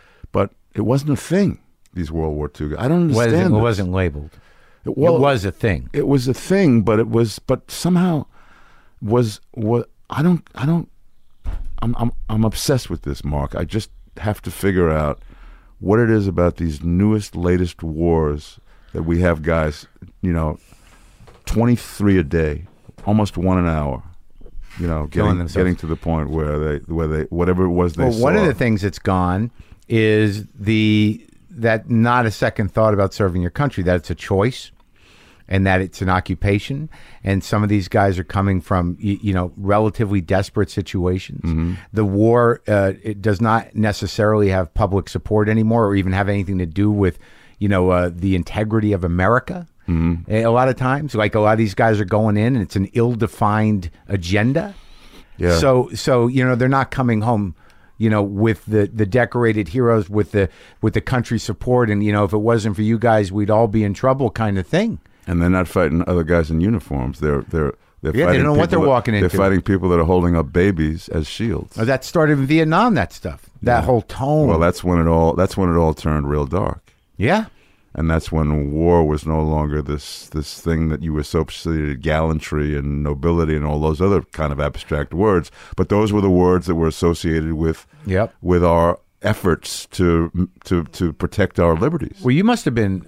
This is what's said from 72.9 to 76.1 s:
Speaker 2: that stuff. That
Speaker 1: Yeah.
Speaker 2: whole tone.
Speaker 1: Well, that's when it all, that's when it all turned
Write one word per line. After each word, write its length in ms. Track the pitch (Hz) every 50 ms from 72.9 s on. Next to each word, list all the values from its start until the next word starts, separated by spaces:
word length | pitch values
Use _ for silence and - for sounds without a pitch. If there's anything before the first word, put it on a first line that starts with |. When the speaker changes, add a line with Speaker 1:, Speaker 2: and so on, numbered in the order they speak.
| 202
Speaker 2:
that 160 | 131 92 - -
stuff. 360 | - - 90 69 - - - _ - -
That 160 | 117 120 113
Speaker 1:
Yeah. 60 | -
Speaker 2:
whole 160 | - 123 113 -
tone. 440 | - - - 131 143 151 156 151
Speaker 1:
Well, 120 | - 82 80
that's 240 | 85 90 - - -
when 160 | 87 87 85
it 80 | 82
all, 260 | 82 82 82 82 80 -
that's 240 | - 92 95 -
when 120 | 101 95 87 82
it 40 |
all 180 | 85 82 80 78
turned 340 | - - 80